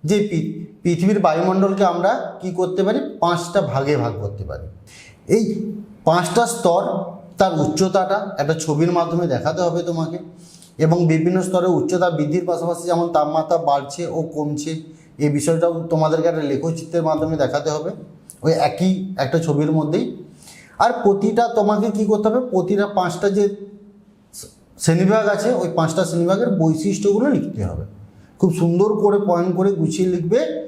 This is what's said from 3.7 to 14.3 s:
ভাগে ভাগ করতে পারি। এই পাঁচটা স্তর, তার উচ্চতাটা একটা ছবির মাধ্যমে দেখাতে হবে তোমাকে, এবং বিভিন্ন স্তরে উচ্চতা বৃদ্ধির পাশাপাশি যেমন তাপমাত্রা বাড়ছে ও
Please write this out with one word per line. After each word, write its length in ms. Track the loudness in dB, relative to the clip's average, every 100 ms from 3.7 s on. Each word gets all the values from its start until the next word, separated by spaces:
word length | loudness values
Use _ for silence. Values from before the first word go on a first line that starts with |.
ভাগে 220 | -2 0 0
ভাগ 100 | 0 -4
করতে 200 | -8 -8 -10
পারি। 160 | -10 -12 -18 -20 -20 -20 -20 0 2
এই 60 | 2 -2 -6 -8 -14 -4 0
পাঁচটা 340 | 2 2 0 0
স্তর, 280 | 2 2 2 0 -4 -6 -12 -18 0
তার 140 | 0 2
উচ্চতাটা 540 | -2 0 2 2 0 -2 -4 -4
একটা 140 | -2 -2
ছবির 280 | -2 0 2 2
মাধ্যমে 260 | 0 0 -2
দেখাতে 260 | -2 -2 0 0
হবে 140 | 0 -4
তোমাকে, 280 | -4 -4 -6 -14 -20 -20 -20 -20 0
এবং 140 | 2 4 4
বিভিন্ন 260 | 2 2 0 0
স্তরে 200 | 0 2 2
উচ্চতা 300 | 0 0 0 0
বৃদ্ধির 260 | 0 -2 -2
পাশাপাশি 320 | -4 -2 -4 -2
যেমন 160 | 0 2 2
তাপমাত্রা 420 | 2 0 0 0 2
বাড়ছে 340 | 0 -2 -8 -6 -4
ও 20 | -6